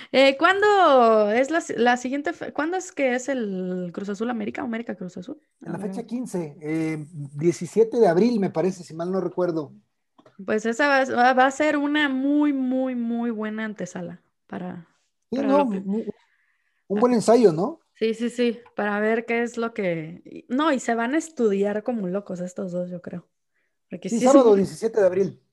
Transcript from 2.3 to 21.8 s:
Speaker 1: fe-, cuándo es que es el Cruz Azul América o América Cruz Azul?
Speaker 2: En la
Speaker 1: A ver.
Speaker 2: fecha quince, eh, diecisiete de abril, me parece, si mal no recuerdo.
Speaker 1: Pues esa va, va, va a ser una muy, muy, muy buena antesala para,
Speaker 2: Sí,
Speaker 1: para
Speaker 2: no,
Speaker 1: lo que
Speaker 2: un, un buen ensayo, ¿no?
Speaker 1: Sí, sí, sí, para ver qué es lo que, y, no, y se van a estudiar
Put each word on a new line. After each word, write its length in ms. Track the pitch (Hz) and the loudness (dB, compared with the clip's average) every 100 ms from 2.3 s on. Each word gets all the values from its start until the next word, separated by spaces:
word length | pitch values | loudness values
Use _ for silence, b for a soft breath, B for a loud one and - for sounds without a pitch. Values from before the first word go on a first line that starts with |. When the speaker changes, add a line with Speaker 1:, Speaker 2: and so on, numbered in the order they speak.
Speaker 1:
fe-, 220 | - - | -8 -10
cuándo 240 | 262 311 370 | -6 -4 -4
es 160 | 370 | -8
que 200 | - 262 247 | -4 -2 -2
es 120 | 254 | -4
el 640 | 262 208 185 185 185 180 | -4 -4 -6 -6 -6 -8
Cruz 140 | 170 196 | -8 -8
Azul 220 | 202 226 | -6 -6
América 320 | 233 214 - | -6 -8 -8
o 40 | 262 | -8
América 300 | 226 233 208 | -8 -8 -10
Cruz 220 | 180 190 | -12 -14
Azul? 240 | 180 311 _ _ - | -14 -16 _ _ -12
Speaker 2:
En 80 | |
la 40 | 170 | -8
Speaker 1:
A 40 | |
ver. 100 | 196 | -8
Speaker 2:
fecha 120 | 196 233 | -10 -8
quince, 480 | 240 226 180 156 143 | -8 -6 -8 -8 -10
eh, 440 | 151 160 160 156 147 | -6 -4 -4 -6 -10
diecisiete 880 | 151 139 143 170 - 175 202 226 247 | -14 -12 -2 -2 -2 -4 0 2 4
de 80 | 202 | 4
abril, 320 | 165 233 226 | 6 4 2
me 120 | 185 | -2
parece, 320 | 160 180 180 | 0 -2 -2
si 100 | 170 | -12
mal 180 | 160 175 | -10 -6
no 80 | 190 | -4
recuerdo. 540 | 180 180 175 160 135 - _ _ _ _ _ _ 190 | -4 -2 -2 -2 -6 -14 _ _ _ _ _ _ -4
Speaker 1:
Pues 200 | 220 226 | -2 -2
esa 220 | 233 285 | 0 2
va, 160 | 277 - | 2 2
va, 200 | 233 247 | 2 4
va 120 | 247 269 | 4 2
a 60 | |
ser 240 | 277 302 294 | 2 0 0
una 300 | 285 294 285 | 0 0 0
muy, 440 | 262 277 294 294 | 0 0 2 2
muy, 420 | 269 254 262 262 247 | 0 -2 -2 -2 -4
muy 360 | 233 233 240 | -4 -4 -4
buena 340 | 214 214 214 220 | -4 -6 -6 -8
antesala 560 | 202 180 190 170 175 _ _ _ | -8 -10 -10 -12 -14 _ _ _
para, 400 | 190 180 180 165 _ _ _ - | -12 -10 -12 -16 _ _ _ -8
Speaker 2:
Sí, 60 | 247 | -4
Speaker 1:
para 100 | 277 | 2
Speaker 2:
no, 100 | 285 | 4
Speaker 1:
lo 100 | 269 | 2
que 80 | 190 | -2
Speaker 2:
un, 280 | 190 214 214 - _ _ _ _ _ _ - | -4 -4 -6 -12 _ _ _ _ _ _ -6
un 120 | 202 | 0
buen 140 | 247 | 2
ensayo, 380 | 240 214 240 208 | 2 4 6 6
¿no? 280 | 156 220 330 _ - | 4 -2 -6 _ -4
Speaker 1:
Sí, 180 | 220 220 | -2 -2
sí, 140 | 233 | -4
sí, 280 | 240 240 233 - - | 0 -2 -2 -10 -6
para 240 | 208 208 | -4 0
ver 260 | 214 226 233 | 0 0 0
qué 180 | 233 | -2
es 140 | 240 233 | -2 -4
lo 160 | 233 | -6
que, 480 | 233 185 165 156 175 - | -4 -4 -4 -6 -14 -18
y, 200 | - - | -20 -6
no, 220 | 254 320 | -2 0
y 80 | 262 | 0
se 160 | - 233 | 0 -2
van 180 | 233 | 0
a 40 | 311 | -2
estudiar 640 | 311 - 226 196 202 208 | -4 0 0 2 0 -2